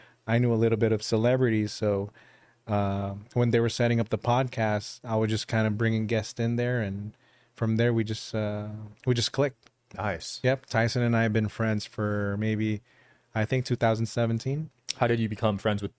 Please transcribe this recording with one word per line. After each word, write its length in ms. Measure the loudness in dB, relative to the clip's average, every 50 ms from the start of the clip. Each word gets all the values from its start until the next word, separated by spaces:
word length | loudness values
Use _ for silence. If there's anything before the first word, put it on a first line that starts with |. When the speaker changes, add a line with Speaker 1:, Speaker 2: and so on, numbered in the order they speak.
| -20 -20 _ _ _
Speaker 1:
I 100 | 0 2
knew 160 | 2 4 2 4
a 20 |
little 220 | 4 4 2 4
bit 140 | 4 4 2
of 100 | 2 0 0
celebrities, 680 | 0 0 2 4 4 4 4 4 2 2 2 0 -2 -2
so, 380 | -2 0 0 0 0 -2 -6 -10 -16 -20 -20 -20 _ _ _ _ _ _
uh, 480 | -2 0 0 0 0 0 -2 -4 -4 -6 -8 -12 -4 0
when 180 | 2 2 4
they 80 | 4 4
were 100 | 2 2
setting 300 | 0 0 2 2 2 2
up 100 | 0 0
the 80 | -2
podcast, 800 | -2 0 0 2 2 0 -2 -2 -2 0 0 0 -2 -4 -8 -12 -14 -6
I 120 | -2 0
was 140 | 0 2 2
just 180 | 0 -2 -2
kinda 220 | -2 0 0 2 2
bringing 360 | 0 0 0 0 0 0 0
guests 320 | 0 -2 -2 -2 -4 -4 -4
in 160 | -2 -2 0
there, 260 | 0 -2 -2 -2 -2
and 320 | -2 -4 -6 -6 -8 -12 -14 _ _ _ _ _ _ _ _
from 220 | -4 0 0 2
there 160 | 2 2 4 2
we 100 | 2 0
just, 300 | 0 -4 -6 -8 -6 -4
uh, 320 | -4 -4 -2 -4 -6 -8 -8 -10 -12 -14 -16 -18 -4 -2
we 80 | 0 0
just 180 | 2 0 0
clicked. 380 | 0 0 0 0 -2 _ _ -20 _ _ _ _ -8
Speaker 2:
Nice. 440 | -6 -4 -4 -4 -4 -8 -10 -8 -2 0
Speaker 1:
Yep, 220 | 0 0 0 -4
Tyson 360 | -2 0 0 0 2 0 0 2
and 120 | 2 2
I 80 | 2 2
have 80 | 2 2
been 140 | 0 0
friends 380 | -2 -2 -2 -2 0 -2 -2 -4
for 500 | -8 -6 -4 -2 -2 -2 -2 -2 -2 -2
maybe, 440 | -2 -2 -2 0 0 0 -2 -2 -4 -6 _ _ _ _ _ _ _ _ _ -4
I 120 | -4 -2
think, 200 | 0 0 -2 0
two 100 | -2 0
thousand 300 | 2 2 2 2 2 -2
seventeen. 600 | -2 -2 0 0 0 0 -2 -2 -4 -4 -4 -6 -8 -12 _ _ -12 -2
Speaker 2:
How 100 | 0 2
did 120 | 2 2 2
you 100 | 0 -2
become 280 | -2 0 0 0 0
friends 240 | 2 0 0 0 0
with 100 | -2 -6 -8